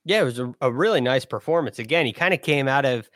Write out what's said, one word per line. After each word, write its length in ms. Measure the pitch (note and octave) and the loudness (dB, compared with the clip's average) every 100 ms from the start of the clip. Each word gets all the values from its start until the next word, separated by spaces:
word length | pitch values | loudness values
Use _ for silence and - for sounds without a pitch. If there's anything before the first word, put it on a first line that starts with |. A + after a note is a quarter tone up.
Yeah, 160 | E3 G#3+ | -2 0
it 40 | |
was 140 | C#3+ A#2 | 0 -2
a, 160 | B2 B2 | -8 -2
a 100 | C3 | -2
really 300 | B2 G#3 F3+ | 0 2 2
nice 240 | B2 C3 | 2 0
performance. 540 | - G#2+ - E3+ C3+ - | -2 -8 -2 -2 -2 -6
Again, 260 | G#2+ E3 | -2 0
he 80 | C3+ | 0
kinda 240 | - F3+ F3+ | 0 0 0
came 320 | - C#3+ C3+ | 0 0 2
out 160 | C#3 | 2
of, 240 | C3+ A#2+ - | 2 -2 -6